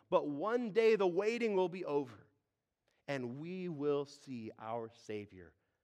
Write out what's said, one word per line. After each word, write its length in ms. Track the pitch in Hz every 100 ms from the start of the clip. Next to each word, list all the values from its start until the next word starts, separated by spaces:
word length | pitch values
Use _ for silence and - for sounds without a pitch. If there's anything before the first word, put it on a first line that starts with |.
| -
But 180 | 175 147
one 440 | 143 202 247 233
day 240 | 190 226
the 100 | 214
waiting 500 | 190 170 208 233 233
will 140 | 190 180
be 160 | 185
over, 400 | 160 143 127 104 - _ _ _ _ _ _ _ -
and 300 | 139 123 135
we 320 | 165 185 180
will 360 | 147 147 143
see 460 | 139 - 143 123 110 -
our 300 | 110 117 113 -
Savior 480 | - 107 98 95 82 _ _ _